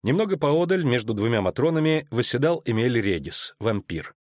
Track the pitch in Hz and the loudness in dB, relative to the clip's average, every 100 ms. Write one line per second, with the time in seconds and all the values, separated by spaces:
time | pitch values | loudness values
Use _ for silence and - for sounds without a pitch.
0 | 101 165 214 180 143 156 170 190 151 120 | 0 0 0 0 2 2 2 2 2 0
1 | 110 107 110 117 92 90 151 160 156 156 | 0 -2 0 2 0 0 0 2 2 0
2 | 147 113 123 123 151 170 - 110 123 117 | -2 -2 -2 0 0 0 -2 0 2 2
3 | 101 87 69 - - _ 104 104 - 82 | 0 -2 -4 -10 -12 _ -2 -2 -4 -10
4 | - _ | -10 _